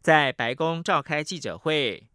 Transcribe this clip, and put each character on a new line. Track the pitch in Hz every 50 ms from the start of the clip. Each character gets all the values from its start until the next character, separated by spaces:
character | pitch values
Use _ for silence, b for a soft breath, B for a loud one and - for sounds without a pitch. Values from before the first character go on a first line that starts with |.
在 | b 170 160 151 147 131
白 | 123 - 123 117 131
宫 | 135 160 165 165 165 170
召 | - 185 147
开 | 143 - 156 151 156
记 | - 190 156
者 | 139 107 82 -
会， | - 160 156 151 139 113 92 - - _ _